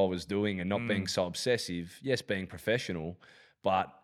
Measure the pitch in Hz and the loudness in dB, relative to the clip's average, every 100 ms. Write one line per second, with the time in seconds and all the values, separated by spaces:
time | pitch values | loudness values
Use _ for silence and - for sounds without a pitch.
0 | 95 90 - 101 104 92 90 104 117 98 | 4 2 -2 0 0 0 0 0 0 0
1 | 92 98 87 - 127 117 - 87 85 - | 0 0 0 0 0 0 0 -4 -6 -6
2 | 135 123 - 98 92 85 107 123 - 85 | -2 -2 0 -2 -4 -2 2 2 0 -4
3 | 80 87 - - - _ 98 95 - - | -4 -8 -16 -20 -20 _ 2 2 2 -6